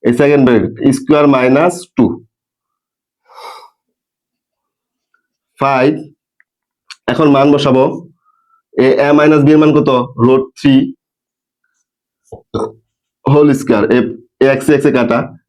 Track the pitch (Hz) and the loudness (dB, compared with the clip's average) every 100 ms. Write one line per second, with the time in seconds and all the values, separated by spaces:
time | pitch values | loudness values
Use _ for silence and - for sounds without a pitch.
0 | - 120 143 143 127 117 - - - - | -2 0 2 2 2 2 -2 -2 -2 -2
1 | - 147 147 135 123 131 170 - - - | 0 2 2 2 2 2 0 -4 -10 -2
2 | 104 85 _ _ _ _ _ _ _ _ | -2 -2 _ _ _ _ _ _ _ _
3 | _ _ _ - - - - _ _ _ | _ _ _ -20 -20 -20 -20 _ _ _
4 | _ _ _ _ _ _ _ _ _ _ | _ _ _ _ _ _ _ _ _ _
5 | _ _ _ _ _ _ 139 135 135 156 | _ _ _ _ _ _ -2 0 0 -2
6 | - _ _ _ _ _ _ _ _ - | -12 _ _ _ _ _ _ _ _ -14
7 | - 123 156 139 143 143 143 131 139 - | -8 -2 0 2 2 0 0 0 0 -4
8 | - _ _ _ _ _ _ - 131 131 | -18 _ _ _ _ _ _ -2 0 2
9 | 143 147 151 151 143 151 151 147 143 127 | 2 2 2 2 2 2 2 0 0 -2
10 | 123 - 120 135 131 - 143 135 135 - | -4 -2 0 0 -2 -6 0 0 -2 -10
11 | _ _ _ _ _ _ _ _ _ _ | _ _ _ _ _ _ _ _ _ _
12 | _ _ _ - _ - - - _ _ | _ _ _ -20 _ -10 -10 -14 _ _
13 | _ _ - 147 147 135 - 110 - 123 | _ _ 0 2 2 0 -2 -2 0 0
14 | - - _ _ 135 135 143 143 139 127 | -2 -8 _ _ 0 0 0 0 2 0
15 | 117 - - - | -2 -4 -6 -14